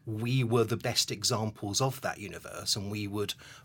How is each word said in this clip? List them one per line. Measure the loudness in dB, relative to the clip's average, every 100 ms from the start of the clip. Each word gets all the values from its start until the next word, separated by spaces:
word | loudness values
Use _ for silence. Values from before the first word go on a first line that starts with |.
| -6
we | -2 2 2
were | 6 6
the | 4 2
best | 2 0 0
examples | 0 0 2 0 -2 -2 2
of | 2 0
that | -6 -6
universe, | -8 -10 -10 -6 -2 -2
and | -2
we | -4 -2
would | -2 -2 -4 -12 -20